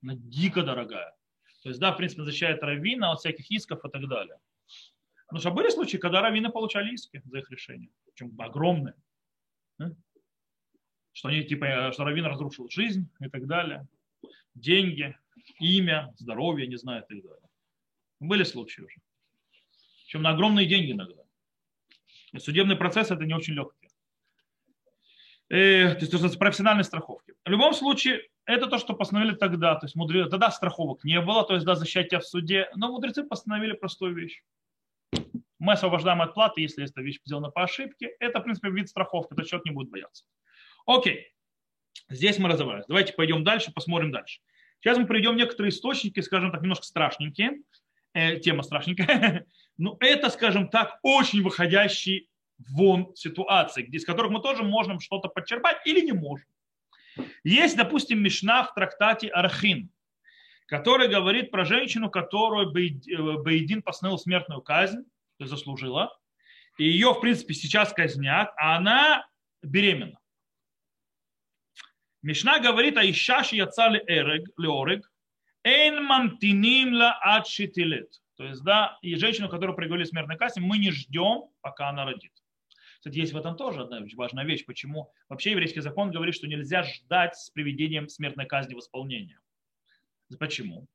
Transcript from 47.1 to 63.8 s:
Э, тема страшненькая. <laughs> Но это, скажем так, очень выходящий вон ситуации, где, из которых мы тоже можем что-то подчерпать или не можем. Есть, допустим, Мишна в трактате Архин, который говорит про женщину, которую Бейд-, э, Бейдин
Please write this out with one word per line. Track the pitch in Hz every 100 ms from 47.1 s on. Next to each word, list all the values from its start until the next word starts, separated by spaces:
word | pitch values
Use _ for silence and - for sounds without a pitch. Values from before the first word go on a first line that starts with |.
| - 147 147 220 285 - _ _ _ _
Э, | 170 165 170
тема | - 147
страшненькая. | 135 147 151 180 180 269 226 170 - _
<laughs> | _ _
Но | 180 -
это, | 254 285 -
скажем | - 226 196 190
так, | 226 220 -
очень | 262 269 254 208
выходящий | 190 - 175 190 208 - - 190 - _ _ _
вон | 117 135 196 185 180 -
ситуации, | 165 165 190 196 156 135
где, | 117 151
из | -
которых | 175 226
мы | 214
тоже | 269 269
можем | 208 214 196 180
что-то | - 196 190
подчерпать | - 175 233 285 311 294
или | 320
не | 320
можем. | 202 147 139 _ _ _ _ _ _ _ - - -
Есть, | 151 226 330 330
допустим, | 240 302 - 226
Мишна | 196 - 196 240
в | 247
трактате | - 190 - 208 220 220
Архин, | 170 175 - 208 160 101 _ _ _ _ _ _ _ _
который | 147 208 254 247
говорит | 202 185 226 -
про | 202 165
женщину, | 233 254 226 220
которую | 190 170 196 220 214 190
Бейд-, | 151 180 139 -
э, | 175 156 156
Бейдин | 151 160 151 220